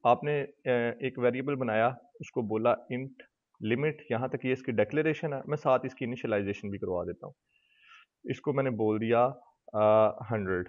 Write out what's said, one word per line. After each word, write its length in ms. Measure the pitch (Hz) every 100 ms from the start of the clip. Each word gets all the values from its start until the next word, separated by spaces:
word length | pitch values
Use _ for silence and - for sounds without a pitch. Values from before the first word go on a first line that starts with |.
| 117
आपने, 360 | 123 147 147
अ, 560 | 139 - - 123 117 117
एक 120 | 131 127
variable 360 | 120 127 131 139
बनाया, 420 | 123 110 117 127 - -
उसको 200 | - -
बोला 360 | 110 110 117 117 -
int 160 | 123 135 - - _ _ _ 107
limit, 220 | 120 151 147 -
यहाँ 180 | 113 127
तक 100 | 120 131
ये 60 |
इसकी 200 | 127 135
declaration 640 | 110 104 143 156 151 160
है, 80 | 139 -
मैं 100 | 147
साथ 220 | 147 127 127
इसकी 200 | - 123
initialization 640 | 117 117 104 101 101 104
भी 80 | 101
करवा 260 | 95 90
देता 240 | 87 85 95
हूँ। 80 | - _ _ _ _ _ - _ _ 120
इसको 240 | 123 -
मैंने 160 | 139 135
बोल 300 | 113 107 107
दिया, 240 | 113 117 127 135 _ _ - 107
अ, 420 | 107 110 107 - 104
हंड्रेड। 360 | 110 95 92